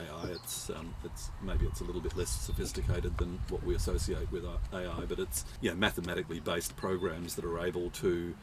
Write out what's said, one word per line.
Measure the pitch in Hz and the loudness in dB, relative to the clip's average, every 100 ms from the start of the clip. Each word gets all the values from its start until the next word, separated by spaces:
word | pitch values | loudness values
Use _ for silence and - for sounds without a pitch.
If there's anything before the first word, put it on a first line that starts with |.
| 82 78 | -6 -4
I. | 90 | -4
It's, | 85 - - - | -4 -6 -6 -4
um, | 80 82 - | -6 -6 -6
it's, | 87 - - - | -6 -6 -6 -4
maybe | 95 87 - | 0 4 4
it's | - | 2
a | |
little | 87 87 | -2 -2
bit | 80 - | 0 0
less | 90 | 0
sophisticated | - - - 90 - - - 82 - | 0 0 0 0 0 2 2 2 2
than | 87 90 - | 0 0 -2
what | 90 | 0
we | 87 87 | 2 2
associate | - 90 - 85 82 | 4 4 2 0 0
with | - 87 | -2 -2
A | 85 - | 0 0
I, | 95 90 82 85 | 0 -2 -2 -2
but | 90 | -2
it's, | 95 - - - | 0 -2 -4 0
you | 107 | 0
know, | 85 | 4
mathematically | 104 - 87 87 82 82 | 2 2 0 0 -2 -2
based | 80 85 85 - | 0 0 0 -2
programs | 98 92 90 80 85 - | 0 2 2 0 -4 -2
that | 87 | -2
are | 85 | 0
able | 90 87 87 | 0 0 0
to | - 101 87 85 - | 2 4 4 2 -4